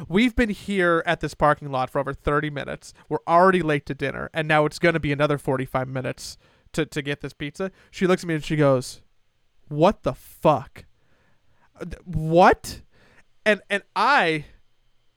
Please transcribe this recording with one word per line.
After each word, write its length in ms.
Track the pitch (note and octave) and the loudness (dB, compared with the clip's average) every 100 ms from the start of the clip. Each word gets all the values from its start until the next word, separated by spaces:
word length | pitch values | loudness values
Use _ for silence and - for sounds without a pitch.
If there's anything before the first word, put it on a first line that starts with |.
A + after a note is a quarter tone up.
| D#3 | -4
we've 300 | E3+ B3 A#3+ | 0 2 2
been 140 | A#3 | -2
here 520 | G3 - G3+ F3 E3 E3 | -2 -6 0 2 2 0
at 140 | E3 | -4
this 120 | D3 | -4
parking 380 | - D3+ D3 D3 | 0 2 2 -2
lot 180 | C3 B2+ | -6 -4
for 100 | D3 | -4
over 140 | C3+ | -4
thirty 380 | C#3 - D3 D3+ | -6 -2 -2 -2
minutes. 420 | C#3+ C3 D3+ - - - | -8 -10 -12 -14 -20 -8
We're 100 | D3+ - | -8 2
already 360 | E3+ F#3+ F#3 | 6 6 4
late 240 | D#3 D3 - | 0 -2 -4
to 80 | |
dinner, 340 | C#3 C#3 A#2+ C3+ | -8 -6 -8 -8
and 120 | D#3+ D#3 | -6 0
now 200 | D#3 D3+ | 2 2
it's 120 | - | 2
gonna 220 | F3 E3 | 0 2
be 120 | D3+ | -2
another 260 | C#3+ D3 D3 | 0 0 -2
forty-five 500 | - C3 C3 C3 C3 | -2 -4 -2 -4 -4
minutes 480 | C3 B2+ - - - _ _ _ | -6 -8 -10 -14 -18 _ _ _
to, 100 | - | -6
to 160 | D3+ D#3 | -6 -6
get 220 | C#3+ C#3+ | -8 -8
this 100 | C#3 | -10
pizza. 380 | - D3 - F#3+ - _ | -12 -14 -8 -10 -10 _
She 160 | - F3+ | -2 0
looks 160 | F#3 | 0
at 60 | F3 | 0
me 60 | |
and 100 | D#3 | -6
she 120 | - D3+ | -2 2
goes, 440 | C#3+ C3 - - _ _ _ _ _ _ - | 4 4 0 -14 _ _ _ _ _ _ -10
"What 340 | D3 E3+ A3 | 2 2 2
the 100 | D3 | -6
fuck? 720 | B2+ - - E3 C#3 - - - _ _ _ _ _ _ _ _ - | -8 -14 -2 2 2 -2 -20 -20 _ _ _ _ _ _ _ _ -16
Uh, 60 | F3+ | -14
th-, 160 | - | -14
what?" 800 | - D#3 D#3 E3+ G3+ - - - - _ _ _ _ _ G#3+ | -10 -6 0 4 6 4 -4 -16 -18 _ _ _ _ _ -2
And, 160 | G3+ - | -2 -2
and 120 | G3+ - - | -8 -6 -2
I 480 | A3+ C#4 F3+ D#3 D3 - _ _ _ _ _ | 2 2 2 -2 -6 -20 _ _ _ _ _